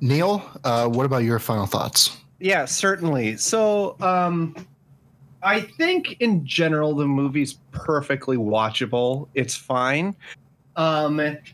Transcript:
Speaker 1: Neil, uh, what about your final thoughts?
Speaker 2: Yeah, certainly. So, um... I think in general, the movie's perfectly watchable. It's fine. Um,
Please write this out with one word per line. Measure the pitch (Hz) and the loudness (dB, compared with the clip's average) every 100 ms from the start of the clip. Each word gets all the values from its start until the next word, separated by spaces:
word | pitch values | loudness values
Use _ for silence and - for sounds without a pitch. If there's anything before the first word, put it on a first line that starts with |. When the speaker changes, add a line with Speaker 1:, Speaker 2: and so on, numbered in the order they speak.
Speaker 1:
Neil, | 127 143 180 208 - - | 0 2 2 0 -4 -8
uh, | 131 117 120 | -2 2 2
what | 120 135 | 2 0
about | 131 | 2
your | 117 117 | 2 0
final | - 110 95 | 0 -2 0
thoughts? | 110 - - - - - _ | -2 0 0 0 -2 -20 _
Speaker 2:
Yeah, | 185 185 135 | 0 0 0
certainly. | - 196 190 165 139 110 110 | 0 0 0 0 0 0 -2
So, | - 220 214 208 190 - | -2 2 2 2 -2 -2
um... | 185 185 175 170 165 - 185 _ _ - _ _ - - | 0 2 2 0 -2 -6 -20 _ _ -20 _ _ -20 -6
I | 190 214 | 0 0
think | - - 330 370 285 - | -2 -2 0 0 -2 -2
in | 233 190 135 | 2 2 0
general, | - 160 151 151 147 | 0 2 2 0 0
the | 143 | 0
movie's | 139 139 143 135 - _ | 2 0 0 -2 -6 _
perfectly | - - 151 143 139 135 131 | -10 -2 -2 0 -4 0 -2
watchable. | 107 107 110 110 117 120 123 131 147 135 | 0 0 0 -2 -2 0 0 -2 -4 -4
It's | 123 - | -4 -6
fine. | - 127 127 143 185 202 - - _ _ _ - | -2 0 2 0 -2 -6 -14 -20 _ _ _ -2
Um, | 160 156 151 151 147 - - | 0 2 0 0 -2 -4 -14